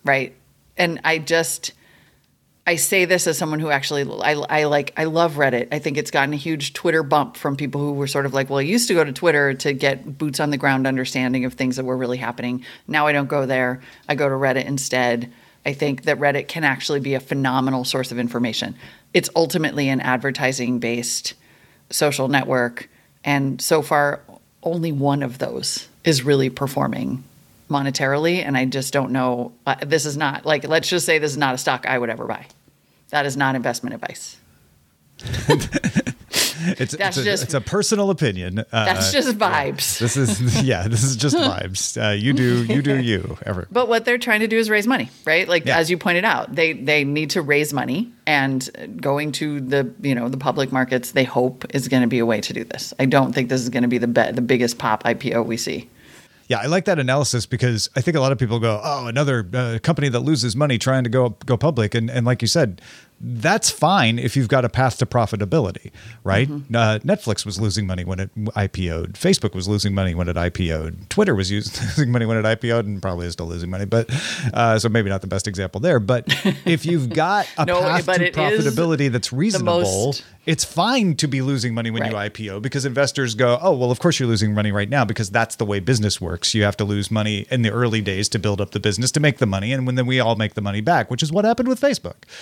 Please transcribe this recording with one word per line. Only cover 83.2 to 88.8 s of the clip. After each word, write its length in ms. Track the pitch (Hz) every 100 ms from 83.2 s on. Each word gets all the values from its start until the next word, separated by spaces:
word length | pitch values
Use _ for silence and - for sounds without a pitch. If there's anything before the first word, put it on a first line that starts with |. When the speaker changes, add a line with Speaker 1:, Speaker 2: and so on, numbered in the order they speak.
| 127
Speaker 2:
go, 240 | 107 123 120
"Oh, 140 | 185 139
well, 160 | 123
of 80 | 123
course 200 | 175 151
you're 100 | 123
losing 240 | 110 107
money 200 | 104 104
right 160 | 101 101
now 160 | 139 107
because 260 | 95 98
that's 240 | 117 113 -
the 100 | 104
way 140 | 101
business 400 | 87 123 104 -
works. 340 | 85 85 -
You 100 | 110
have 120 | 101 -
to 60 |
lose 260 | 104 104 98
money 380 | 110 107 101 -
in 120 | 127
the 100 | 113
early 300 | 113 120 110
days 260 | 101 95 107
to 100 | 110
build 200 | 101 101
up 120 | 98
the 80 | 107